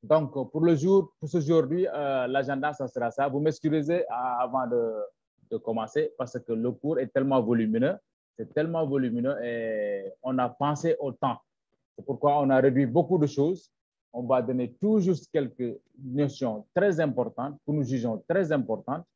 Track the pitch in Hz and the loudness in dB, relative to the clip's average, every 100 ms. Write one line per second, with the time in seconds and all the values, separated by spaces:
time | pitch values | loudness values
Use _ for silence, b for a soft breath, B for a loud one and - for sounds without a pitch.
0 | 110 156 147 139 131 156 170 160 170 196 | 2 2 2 -4 -6 2 4 4 4 4
1 | 185 _ 151 175 143 165 135 170 185 - | 2 _ -4 -2 2 2 2 0 -2 -2
2 | 143 135 123 135 131 135 147 147 127 - | -2 0 0 0 0 -2 -4 -4 -8 -4
3 | 117 - 143 135 156 147 156 156 147 170 | -4 0 -2 0 -2 0 0 0 0 0
4 | 165 117 127 123 127 131 123 120 113 110 | -2 -4 -4 -2 -2 -2 0 0 0 -4
5 | 104 _ _ _ _ 113 - 113 110 147 | -8 _ _ _ _ -8 -4 -4 -2 -2
6 | 151 - 123 123 - 113 120 - 147 151 | -2 -4 -6 -6 -4 -2 -2 -4 -4 -2
7 | 131 139 135 135 110 120 110 113 135 196 | -2 -2 2 2 2 2 2 2 0 -2
8 | _ _ _ - 110 - 160 165 151 139 | _ _ _ -14 -6 -2 -2 -2 0 0
9 | 127 120 123 139 120 117 113 107 104 101 | 0 -2 -2 -2 -4 -4 -4 -2 -2 -4
10 | 98 - 127 131 123 120 143 147 165 - | -8 -10 -4 -2 -2 0 -2 0 0 -2
11 | 139 123 139 117 _ _ _ _ _ - | -4 -4 -4 -4 _ _ _ _ _ -16
12 | - 127 147 147 139 135 135 131 135 135 | -8 0 2 4 4 6 6 4 2 2
13 | 170 180 147 143 147 180 _ _ _ _ | 2 2 2 2 0 0 _ _ _ _
14 | _ 120 120 127 117 123 120 - 202 220 | _ -10 0 2 2 -2 -4 -2 2 4
15 | 180 170 - 160 131 - 120 - _ - | 2 0 0 -2 -2 -4 -6 -6 _ -16
16 | 135 127 143 - 123 107 - - 202 160 | -6 -2 -2 0 -4 -4 -4 2 2 2
17 | 156 127 113 - 131 147 - 151 123 127 | 0 0 -2 -4 -8 -8 -4 -2 0 -2
18 | 117 110 - 170 170 151 110 107 - 147 | -2 -4 -2 0 2 0 0 -4 -4 -8
19 | 175 | -10